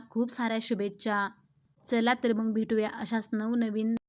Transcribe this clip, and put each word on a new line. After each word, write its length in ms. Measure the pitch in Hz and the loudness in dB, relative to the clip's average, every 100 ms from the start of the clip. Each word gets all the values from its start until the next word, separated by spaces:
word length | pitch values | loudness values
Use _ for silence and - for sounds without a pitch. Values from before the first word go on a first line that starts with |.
| 226 | -2
खूप 220 | 226 240 | -2 -2
साऱ्या 260 | - 233 226 | -2 -2 0
शुभेच्छा. 640 | 226 202 202 202 214 208 196 - _ _ _ _ - | 0 0 -2 -2 0 0 -2 -6 _ _ _ _ -2
चला 260 | 233 233 | 2 4
तर 200 | 247 240 | 2 2
मग, 200 | 214 226 | 0 0
भेटूया 360 | 220 214 220 214 | 0 0 0 0
अशाच 380 | 233 214 226 214 | -2 -2 -2 -2
नवनवीन 600 | 214 220 240 226 214 220 226 | -4 0 0 0 0 0 -2